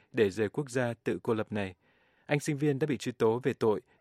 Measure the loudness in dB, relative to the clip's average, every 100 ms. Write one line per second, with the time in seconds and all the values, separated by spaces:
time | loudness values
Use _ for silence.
0 | _ 2 2 2 -2 -2 -4 -2 -2 -2
1 | -4 -2 0 -2 -2 -4 -6 -8 _ _
2 | _ _ -4 -4 -2 -2 0 0 0 -2
3 | -4 2 2 2 0 0 2 0 -4 _